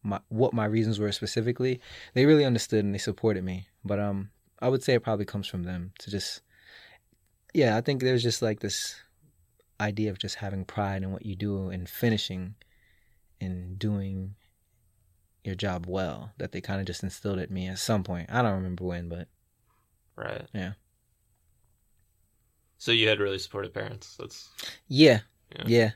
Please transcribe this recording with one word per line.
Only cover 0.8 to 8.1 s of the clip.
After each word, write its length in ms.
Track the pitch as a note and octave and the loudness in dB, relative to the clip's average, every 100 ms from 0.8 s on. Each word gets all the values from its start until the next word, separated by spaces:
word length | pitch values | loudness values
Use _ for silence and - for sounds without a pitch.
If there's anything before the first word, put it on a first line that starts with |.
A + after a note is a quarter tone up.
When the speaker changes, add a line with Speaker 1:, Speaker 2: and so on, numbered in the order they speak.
| A2 G#2 | 2 0
Speaker 1:
were 120 | G#2 | -2
specifically, 680 | - G#2 - A2+ B2 B2+ B2 - - - | -2 -2 -2 -2 0 -2 -2 -8 -18 -4
they 140 | B2+ C#3 | 4 8
really 180 | D3+ C3+ | 8 8
understood 400 | A#2 - G#2+ G2+ | 2 2 2 2
and 80 | |
they 60 | G2 | -2
supported 440 | - F#2+ A2 G2 | -4 0 0 2
me. 240 | F#2 F#2 F#2 _ | -2 -6 -10 _
But, 160 | G2+ G2+ | -4 -2
um, 300 | G#2 G2 G2 _ _ _ | -2 -4 -8 _ _ _
I 100 | B2 | 0
would 140 | C3+ | 2
say 100 | - | 4
it 100 | A#2+ | 2
probably 220 | A2+ G#2 G2+ | 2 -2 -2
comes 220 | G2+ F#2+ | -6 -6
from 160 | F#2 | -6
them 280 | F2 F2+ F#2 - | -6 -6 -8 -12
to 120 | - | -8
just, 300 | G2 - - _ _ - - - - _ _ _ _ _ | -6 -6 -12 _ _ -20 -20 -20 -20 _ _ _ _ _
yeah, 240 | - B2 A2 | 2 4 4
I 40 | |
think 220 | A#2+ C3+ | 2 2
there's 180 | B2+ | 2